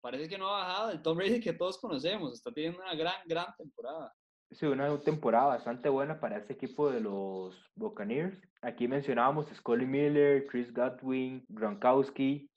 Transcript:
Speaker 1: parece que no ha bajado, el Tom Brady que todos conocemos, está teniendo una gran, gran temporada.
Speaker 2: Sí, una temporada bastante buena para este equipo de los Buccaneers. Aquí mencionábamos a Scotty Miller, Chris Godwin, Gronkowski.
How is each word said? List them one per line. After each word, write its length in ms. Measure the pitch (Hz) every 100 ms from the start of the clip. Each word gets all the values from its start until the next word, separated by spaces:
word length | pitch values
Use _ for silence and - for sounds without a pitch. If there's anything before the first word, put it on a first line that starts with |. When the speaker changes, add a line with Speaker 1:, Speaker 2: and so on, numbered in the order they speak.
Speaker 1:
parece 280 | 123 131 160
que 100 | 196
no 100 | 190
ha 160 | 202
bajado, 260 | 180 190 220
el 100 | 165
Tom 160 | 160 165
Brady 220 | 196 240
que 140 | 175
todos 260 | 165 180 -
conocemos, 540 | 226 139 160 208 147
está 180 | 117 120
teniendo 300 | 143 160 180
una 160 | 185 160
gran, 180 | 165 180 165
gran 200 | 165 175 -
temporada. 560 | 156 - 120 160 123 - _ _ _
Speaker 2:
Sí, 120 | -
una 320 | 151 131 143 143
temporada 460 | 156 156 120 113 139
bastante 420 | 120 120 127 147
buena 320 | 135 143 156
para 180 | 110 104
este 140 | -
equipo 360 | 135 123 - 147
de 100 | 120
los 680 | 107 98 98 95 92 - _
Buccaneers. 640 | 104 107 107 104 135 180 - _ _
Aquí 240 | 123 117 120
mencionábamos 640 | 139 139 117 127 151 147
a 40 | -
Scotty 300 | - 117 131
Miller, 600 | 139 147 147 143 139 139
Chris 260 | 123 120
Godwin, 720 | 120 127 135 131 131 131 131 -
Gronkowski. 1000 | 107 107 101 123 135 135 - 135 143 -